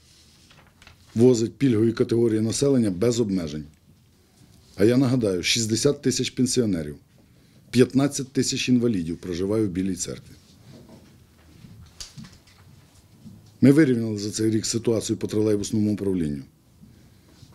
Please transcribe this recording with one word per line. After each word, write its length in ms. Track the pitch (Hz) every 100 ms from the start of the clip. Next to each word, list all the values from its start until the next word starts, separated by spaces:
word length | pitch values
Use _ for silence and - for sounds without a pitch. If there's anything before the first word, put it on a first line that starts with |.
| _ _ _ _ - - - _ - - - 110
возить 400 | 127 113 113 -
пільгові 360 | 139 107 117
категорії 500 | 113 120 113 117 110
населення 500 | 110 104 143 131 107
без 280 | 90 120 117
обмежень. 460 | 107 92 78 76 73 - _ _ _ _ _ _ - - - -
А 100 | 107
я 120 | 127
нагадаю, 460 | 131 127 107 90
шістдесят 580 | 80 117 110 113 143 -
тисяч 280 | 135 127 120
пенсіонерів, 680 | - 127 - 110 87 73 71 - _ _ _ _ - -
п'ятнадцять 600 | 123 123 127 139 139 127
тисяч 380 | 135 120 131 -
інвалідів 480 | 123 120 95 82 80
проживає 480 | 92 85 95 110 104
в 40 |
Білій 260 | 87 95 87
Церкві. 400 | - 64 - - - - - - - - - - - _ - - - - - - - - - - _ - - - - - _ - - - - -
Ми 100 | 143
вирівняли 460 | 143 143 117 113 104
за 140 | 104
цей 200 | 101 110
рік 140 | 110 -
ситуацію 520 | 113 120 113 113 104
по 100 | 101
тролейбусному 680 | 107 107 104 101 110 107
управлінню. 480 | 101 98 92 78 71 67 _ _ _ - - - - - - -